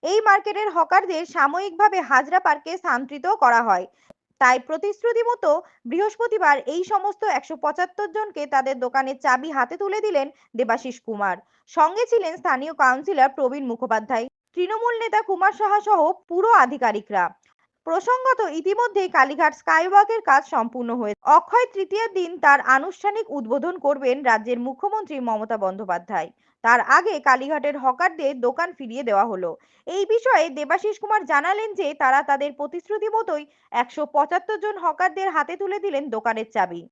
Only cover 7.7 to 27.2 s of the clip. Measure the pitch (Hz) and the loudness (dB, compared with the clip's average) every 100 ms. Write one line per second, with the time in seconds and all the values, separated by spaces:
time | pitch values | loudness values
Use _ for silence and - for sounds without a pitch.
7.7 | 302 359 370 415 415 427 339 294 277 262 | -4 -6 -4 -8 -6 -8 -8 -2 -2 -2
8.7 | 269 247 262 262 269 285 254 302 277 247 | -4 -2 -2 -2 -2 0 0 0 -4 -4
9.7 | 349 403 415 427 339 269 - _ 226 240 | -4 -4 -2 -2 -2 -4 -10 _ -6 -2
10.7 | 226 254 247 - 214 202 185 _ _ _ | -2 -4 -12 -10 -4 -2 -4 _ _ _
11.7 | - 311 392 466 466 359 339 285 262 294 | 2 2 2 0 0 0 -4 -2 -2 -4
12.7 | 311 269 262 277 349 262 254 262 285 269 | 2 2 2 -2 2 2 2 -2 -2 -6
13.7 | 233 247 220 214 247 247 _ _ - 359 | -6 -2 -2 0 -4 -4 _ _ -4 -2
14.7 | 440 466 466 453 427 427 370 381 403 427 | 0 -2 -2 -2 -2 -2 0 0 0 0
15.7 | 415 415 392 302 370 _ 339 427 440 254 | 0 2 2 2 0 _ -2 4 6 4
16.7 | 269 240 214 208 202 175 - _ _ _ | 2 -2 -2 -4 -2 -2 -4 _ _ _
17.7 | _ - 330 381 508 523 508 359 311 330 | _ -4 -4 0 0 2 0 0 -2 -2
18.7 | 415 480 403 370 320 269 285 311 302 - | 0 0 0 0 2 2 4 0 0 0
19.7 | 320 349 403 415 453 - 277 285 285 233 | 2 6 4 4 2 4 2 4 -2 -2
20.7 | 254 240 247 214 208 - 302 330 453 494 | -4 -6 -4 -4 -4 4 4 6 0 0
21.7 | 392 381 392 453 381 349 339 302 277 214 | -4 -4 -2 -4 -4 -6 0 4 4 4
22.7 | 262 330 359 403 415 440 285 220 277 320 | 0 0 -4 -4 -4 -6 -8 -4 -2 -2
23.7 | 359 285 285 262 262 269 220 220 240 247 | -4 -2 0 0 0 2 0 0 -6 -6
24.7 | 262 403 427 415 285 240 220 220 220 190 | -6 -4 -4 -6 -8 -4 -4 -4 -4 -4
25.7 | 190 208 175 175 196 160 _ _ _ 226 | -6 -6 -6 -4 -6 -6 _ _ _ 4
26.7 | 240 - 277 359 370 | 4 6 4 4 0